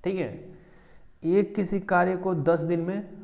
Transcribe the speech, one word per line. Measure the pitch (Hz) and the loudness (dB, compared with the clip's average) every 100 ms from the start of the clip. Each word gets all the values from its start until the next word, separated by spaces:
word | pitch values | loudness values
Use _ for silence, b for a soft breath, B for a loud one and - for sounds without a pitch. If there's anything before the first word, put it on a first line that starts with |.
ठीक | 175 190 | -2 -2
है। | 127 76 76 B B B B B B - | -4 -8 -16 B B B B B B -6
"एक | 165 190 202 | 2 2 2
किसी | - 180 202 | -2 -2 -2
कार्य | 185 175 180 185 | 2 2 4 0
को | 185 | -2
दस | 175 143 170 | 0 2 2
दिन | 160 170 | 2 0
में | 170 196 202 - | 0 -4 -8 -16